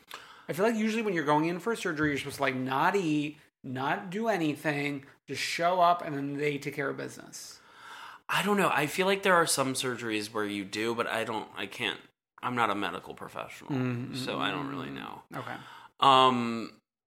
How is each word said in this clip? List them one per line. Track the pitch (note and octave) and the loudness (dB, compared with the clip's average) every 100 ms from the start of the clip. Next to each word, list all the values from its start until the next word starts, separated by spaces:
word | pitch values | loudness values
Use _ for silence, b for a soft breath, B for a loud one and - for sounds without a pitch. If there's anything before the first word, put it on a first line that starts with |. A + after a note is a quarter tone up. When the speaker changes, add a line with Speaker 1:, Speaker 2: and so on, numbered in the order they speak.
| - B B B B | -18 B B B B
Speaker 1:
I | |
feel | D#3 A3 | 0 2
like | |
usually | A3 A3 A3 | 2 0 0
when | G#3 | 0
you're | E3+ | 0
going | C#3+ D3+ D#3+ | 4 4 4
in | F3+ | 0
for | A3+ | -2
a | A3 | -2
surgery, | F#3 D3+ D3+ | -2 0 0
you're | C#3 | 0
supposed | C#3 C3 | -4 -2
to, | |
like, | C#3 B2+ | 0 0
not | C3 C3+ E3+ G3 | 0 2 2 2
eat, | E3 D3+ D3 D3 b _ | 2 0 -2 -8 b _
not | C#3 B2+ C#3 F#3+ G3+ | -10 -4 -2 -2 -4
do | F#3+ A3+ | -4 0
anything, | F#3+ D#3 C#3 D#3+ C#3+ C#3+ C#3 C3+ B - | 0 0 0 -2 -2 -2 -4 -10 B -12
just | C3 | -6
show | - - E3+ F#3 | -4 0 2 6
up, | F3 F3 | 6 4
and | E3+ C#3 | 0 -4
then | C#3 C#3+ | -4 -2
they | D3 C#3+ | -2 -2
take | D3 | -6
care | C3 C#3 | -4 -4
of | C3+ | -4
business. | C3 - - - - - B B B B B B - | -8 -12 -16 -16 -16 -20 B B B B B B -4
Speaker 2:
I | E3 | 0
don't | F#3 G3+ | 2 4
know. | F3 | 4
I | B2+ D3 | 4 0
feel | E3 F#3 | 2 2
like | G3 | 2
there | G3 | 6
are | F3 D#3+ | 6 6
some | - C3+ | 2 2
surgeries | B2+ C3 A#2 A#2 G#2+ G#2 | 0 -2 -2 -2 -2 -2
where | A2+ | -2
you | G#2 G2+ | -2 -2
do, | F#2+ G#2+ A2+ | -4 -2 -2
but | A#2 F2+ | 0 -2
I | G#2+ | -2
don't, | A2+ G#2+ - E2+ | -2 -4 -6 -8
I | G2+ | -10
can't, | - A2 - - _ _ _ | -4 -4 -4 -10 _ _ _
I'm | B2 | -4
not | B2 A2+ | 0 2
a | |
medical | G2+ F#2+ F2+ - | 2 -2 -4 -10
professional, | - F#2 - - - - | -14 -12 -10 -10 -10 -4
Speaker 1:
Mm-hmm. | C3 B2+ A#2+ B2 - | -2 0 -2 -6 -8
Speaker 2:
so | - F2+ | -6 -4
I | G2 | -2
don't | F#2+ F2+ | -4 -6
really | F2+ D2 | -6 -8
know. | C2+ G#1 - - C#3+ | -10 -12 -14 -12 -12
Speaker 1:
Okay. | A#2+ B2+ B B B - | -10 -12 B B B 2
Speaker 2:
Um, | C3+ C3 C3 B2 A#2 A#2 G#2 - _ _ | 8 8 8 4 0 -4 -8 -14 _ _